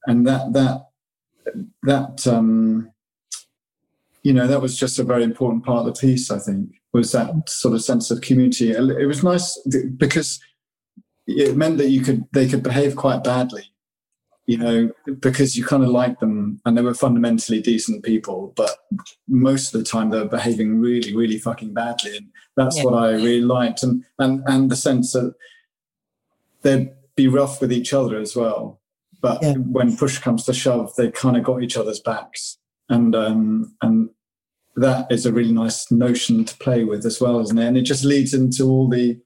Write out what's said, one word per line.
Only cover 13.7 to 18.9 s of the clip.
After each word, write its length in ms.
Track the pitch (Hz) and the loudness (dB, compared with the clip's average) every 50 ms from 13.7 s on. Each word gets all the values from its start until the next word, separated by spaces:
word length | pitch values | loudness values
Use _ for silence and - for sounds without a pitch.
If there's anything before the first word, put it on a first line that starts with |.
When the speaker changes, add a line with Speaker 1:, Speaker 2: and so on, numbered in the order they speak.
| _ _ _ _ _ _ _ _ _ _ _ _ _ _ _ | _ _ _ _ _ _ _ _ _ _ _ _ _ _ _
Speaker 1:
you 100 | - 120 117 | -2 -2 0
know, 320 | 117 117 117 113 117 113 - _ _ - 135 135 | 0 0 2 2 2 0 -2 _ _ -10 -10 -2
because 360 | - 135 127 - 143 135 - | 0 0 2 2 0 0 0
you 80 | 120 117 | -4 -2
kind 180 | - 147 139 131 | 0 2 2 4
of 60 | 123 | 4
liked 300 | 123 123 127 123 123 - | 4 2 2 0 -2 -2
them 400 | - 110 107 107 101 104 101 - _ | -2 -2 -2 -2 -2 -4 -6 -6 _
and 120 | 120 117 | 0 2
they 60 | 117 120 | 2 2
were 120 | 123 120 | 0 0
fundamentally 680 | - - 139 123 120 117 117 117 113 - - 113 110 | 0 0 2 2 2 2 2 2 0 0 -2 -2 -2
decent 440 | 107 - 117 110 - - 110 104 - | 0 0 0 0 0 -4 -6 -6 -2
people, 480 | - 110 107 107 - 98 92 95 98 - | -2 -2 -2 -2 -4 -10 -10 -10 -10 -4
but 140 | - - - - - _ _ | -4 -4 -4 -4 -8 _ _